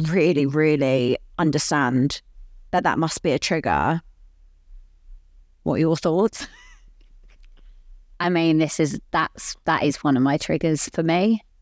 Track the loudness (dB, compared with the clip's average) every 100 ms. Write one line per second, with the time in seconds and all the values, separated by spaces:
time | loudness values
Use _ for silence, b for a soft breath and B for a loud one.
0 | 0 2 2 2 0 2 2 2 2 2
1 | 0 -2 -6 -2 0 0 0 0 2 2
2 | 0 -2 -14 -20 -20 -20 -4 -2 0 0
3 | -2 -2 -2 -2 -2 -2 0 0 0 -2
4 | -6 _ -20 _ -20 _ _ -20 -20 _
5 | -20 -20 _ -20 _ _ -4 0 0 0
6 | 0 0 0 -2 -14 -18 -20 -20 -20 -20
7 | -20 -20 -20 -20 -20 -20 -20 -20 -20 -20
8 | -20 -6 -2 2 2 2 2 0 -2 -2
9 | -4 -4 -4 -6 -12 -6 -2 0 0 0
10 | 0 2 2 0 -2 -2 0 -2 -2 -2
11 | 0 2 2 0 -4 _